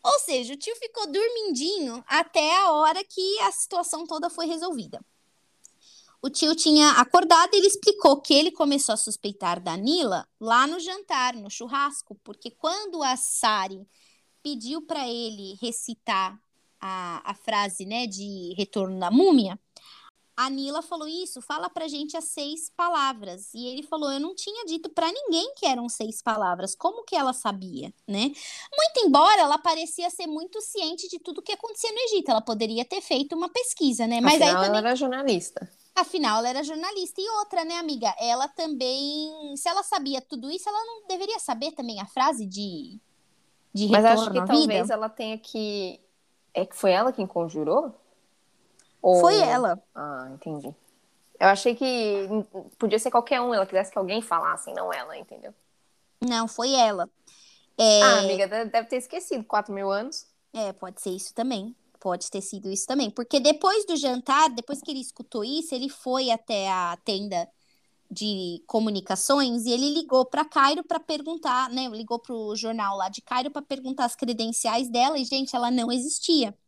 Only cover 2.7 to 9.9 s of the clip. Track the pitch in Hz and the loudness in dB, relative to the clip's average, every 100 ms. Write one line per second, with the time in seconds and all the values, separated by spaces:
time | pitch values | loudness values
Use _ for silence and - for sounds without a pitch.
2.7 | 302 311 339 392 - 370 415 - - - | 6 4 2 -4 -4 -2 0 0 -2 -4
3.7 | 359 349 320 330 311 339 339 330 330 349 | -2 -4 -6 -6 -6 -6 -4 -4 -4 -6
4.7 | 285 165 - - _ _ _ _ _ - | -6 -10 -14 -18 _ _ _ _ _ -20
5.7 | _ _ - _ _ 269 - 311 320 320 | _ _ -20 _ _ -6 0 0 2 6
6.7 | 302 294 262 254 349 349 330 359 403 381 | 8 8 8 8 6 8 8 8 6 4
7.7 | - - 403 - 277 - 285 320 - 294 | 4 2 6 6 6 6 4 4 2 2
8.7 | 285 277 220 - 208 202 202 180 175 180 | 2 0 -2 -2 -6 -8 -4 -4 -2 -4
9.7 | 165 214 | -4 0